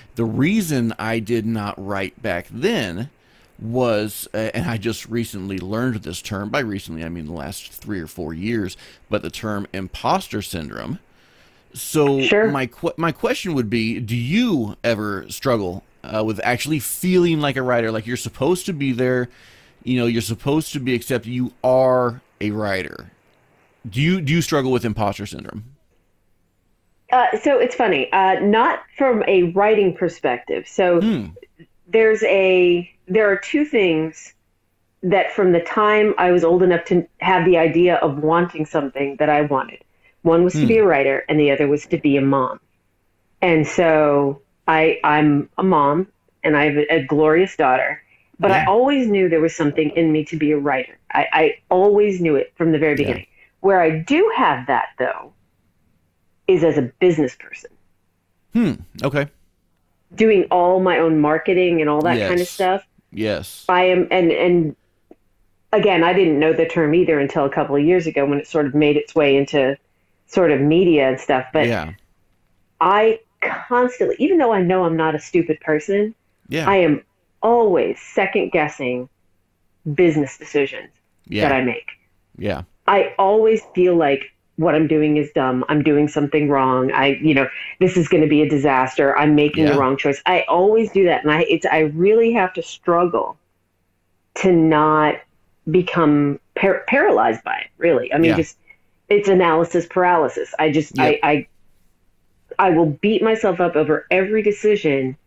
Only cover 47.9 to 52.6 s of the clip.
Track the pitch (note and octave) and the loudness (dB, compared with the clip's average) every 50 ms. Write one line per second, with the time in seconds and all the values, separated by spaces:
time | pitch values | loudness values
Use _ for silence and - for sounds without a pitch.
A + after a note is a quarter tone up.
47.9 | D#3 - - _ _ _ _ _ _ - - F#3+ F#3+ F3+ D#3+ F#3 G3 A#3 B3+ C#4 | -6 -10 -16 _ _ _ _ _ _ -2 0 2 2 2 2 2 2 2 2 2
48.9 | C#4+ C4+ B3 G#3+ G3+ G3 F#3 F3 E3 D#3+ D#3+ E3 - - D#3 D3 C#3+ D#3+ D#3 D3 | 2 0 0 0 2 2 2 2 2 2 0 0 0 -2 -2 -2 0 0 -2 -2
49.9 | - E3+ E3 D#3+ D3+ D#3 D3+ - E3+ D3+ D3+ D3 D3+ D3 C#3+ D3 C3+ C3 B2+ - | 0 0 2 2 2 0 -2 -4 -4 -2 0 0 0 0 0 -2 -2 -2 -4 -8
50.9 | - _ _ _ - D3 D3 - - D#3+ D#3+ D3 - - _ _ F3+ F#3 G3 G#3 | -14 _ _ _ -2 -2 -2 0 2 2 2 2 0 -4 _ _ 2 4 4 4
51.9 | G3+ G#3 G#3 G#3 F#3+ F3+ E3+ D#3+ D3 C3+ - - _ - | 4 4 2 2 0 0 0 0 0 0 -2 -4 _ -2